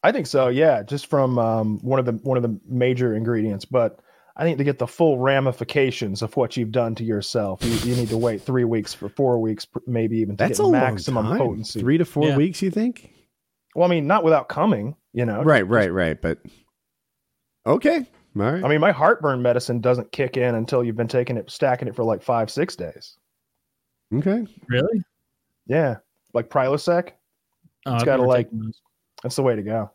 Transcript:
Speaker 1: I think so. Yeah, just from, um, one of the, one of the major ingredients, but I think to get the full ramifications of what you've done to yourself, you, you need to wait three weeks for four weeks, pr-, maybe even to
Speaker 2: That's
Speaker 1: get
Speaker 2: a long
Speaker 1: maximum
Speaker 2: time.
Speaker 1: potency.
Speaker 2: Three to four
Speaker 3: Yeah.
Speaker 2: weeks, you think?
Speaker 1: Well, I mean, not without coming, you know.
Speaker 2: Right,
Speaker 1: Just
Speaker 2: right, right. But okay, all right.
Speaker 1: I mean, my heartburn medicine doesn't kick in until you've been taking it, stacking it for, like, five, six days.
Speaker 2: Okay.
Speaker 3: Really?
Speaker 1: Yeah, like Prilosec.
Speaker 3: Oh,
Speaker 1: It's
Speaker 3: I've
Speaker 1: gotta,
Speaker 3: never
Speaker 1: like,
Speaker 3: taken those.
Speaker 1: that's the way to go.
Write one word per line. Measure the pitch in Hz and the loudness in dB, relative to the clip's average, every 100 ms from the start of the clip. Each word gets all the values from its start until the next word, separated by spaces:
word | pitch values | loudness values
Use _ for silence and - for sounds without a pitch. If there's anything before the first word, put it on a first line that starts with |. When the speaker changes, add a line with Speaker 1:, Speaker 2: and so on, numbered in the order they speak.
Speaker 1:
I | 175 | 2
think | 247 147 | 0 0
so. | 139 131 | 2 2
Yeah, | 123 156 120 | 4 4 2
just | 104 143 - | -2 -8 -2
from, | 147 131 123 | 0 2 2
um, | 113 113 110 107 | 2 0 0 -4
one | 123 135 | -2 0
of | 123 | 0
the, | 113 135 | -4 -2
one | 127 | -2
of | |
the | 120 101 - | -2 -6 -6
major | 123 127 127 123 107 | 0 0 2 0 0
ingredients, | 117 117 110 101 | 0 0 -2 -4
but | - 127 113 - _ _ _ - | -2 0 0 -2 _ _ _ -4
I | |
think | 165 143 | -2 0
to | |
get | 143 135 | 0 0
the | 120 | -6
full | - 170 131 | 2 2 4
ramifications | 131 139 135 120 117 151 135 - 107 95 | 2 2 2 -2 -4 0 0 0 -6 -4
of | 110 - | -4 -2
what | 120 - | -2 -2
you've | 113 | -2
done | 120 113 110 | -2 -2 -4
to | |
yourself, | 113 104 98 120 104 95 117 | -4 -4 -2 -4 -4 -4 -4
you, | 113 117 | -2 -2
you | 123 | -2
need | 117 | -2
to | 113 | 0
wait | 117 107 | 0 -2
three | - 127 117 | -2 0 0
weeks | 113 101 | 0 -4
for | - 101 | -10 -10
four | - 135 120 | -2 0 2
weeks, | 110 107 - | 0 -4 -8
pr-, | - - | -12 -4
maybe | 117 113 113 | -2 -2 -2
even | 107 104 | -4 -2
to | |
Speaker 2:
That's | 117 110 | -2 2
Speaker 1:
get | |
Speaker 2:
a | 403 | 2
long | |
Speaker 1:
maximum | 311 127 104 113 123 107 | 4 2 -2 -4 -2 -2
Speaker 2:
time. | 208 | 0
Speaker 1:
potency. | 123 104 110 110 | -2 -4 -8 -4
Speaker 2:
Three | 117 160 | 0 0
to | 165 | 0
four | 147 151 | 0 0
Speaker 3:
Yeah. | 139 | 2
Speaker 2:
weeks, | 160 175 | 0 0
you | 190 | -4
think? | 208 233 233 - _ _ _ _ _ _ - | -2 -4 -4 -16 _ _ _ _ _ _ 0
Speaker 1:
Well, | 180 | 2
I | |
mean, | 170 147 | 2 2
not | 208 | 2
without | 165 156 - | 4 4 2
coming, | - 196 127 107 - _ | -2 0 0 -2 -10 _
you | 120 120 | -4 -2
know. | 104 | 0
Speaker 2:
Right, | 156 139 | 4 4
Speaker 1:
Just | 92 | 4
Speaker 2:
right, | 113 98 | 2 2
right. | 92 85 78 | 2 0 0
But | 82 82 - _ _ _ _ _ _ _ _ _ _ _ 110 | -4 -6 -10 _ _ _ _ _ _ _ _ _ _ _ 0
okay, | 175 302 330 | 2 4 2
all | 247 _ _ 101 | -2 _ _ -2
right. | 107 165 | -2 0
Speaker 1:
I | 143 | 0
mean, | 151 | 4
my | 170 | 2
heartburn | 139 160 240 151 127 | 4 2 2 0 0
medicine | 123 120 - 123 | 2 0 0 -2
doesn't | 120 123 113 | 2 0 -2
kick | - 127 131 | -4 -4 0
in | 123 117 | 0 0
until | 113 131 | 0 0
you've | 120 110 | -2 -2
been | 117 | -2
taking | 127 123 120 | 0 -2 -4
it, | - | -8
stacking | - 139 127 123 | -2 0 0 -4
it | 101 | -4
for, | |
like, | 117 104 | -2 -2
five, | - 117 110 | 0 -2 0
six | - 160 - | -4 -6 -6
days. | 85 - - _ _ _ _ _ _ _ _ _ _ | -12 -12 -20 _ _ _ _ _ _ _ _ _ _
Speaker 2:
Okay. | 120 190 220 214 - - | -2 0 -2 -4 -14 -4
Speaker 3:
Really? | 123 170 226 - _ _ _ _ _ - | -2 0 -2 -6 _ _ _ _ _ -2
Speaker 1:
Yeah, | 139 147 107 _ _ _ | 0 0 -4 _ _ _
like | 120 113 | -6 -2
Prilosec. | 143 131 147 - 175 175 _ _ _ _ _ _ _ - | 0 2 0 0 0 -2 _ _ _ _ _ _ _ -4
Speaker 3:
Oh, | 120 | 0
Speaker 1:
It's | |
Speaker 3:
I've | 123 | 2
Speaker 1:
gotta, | 131 | 2
Speaker 3:
never | 127 | 4
Speaker 1:
like, | 123 113 | 2 0
Speaker 3:
taken | 113 110 | -6 -8
those. | - _ _ _ - | -12 _ _ _ -12
Speaker 1:
that's | 131 135 | -8 0
the | |
way | 131 110 | 0 0
to | |
go. | 101 113 101 | -2 -4 -4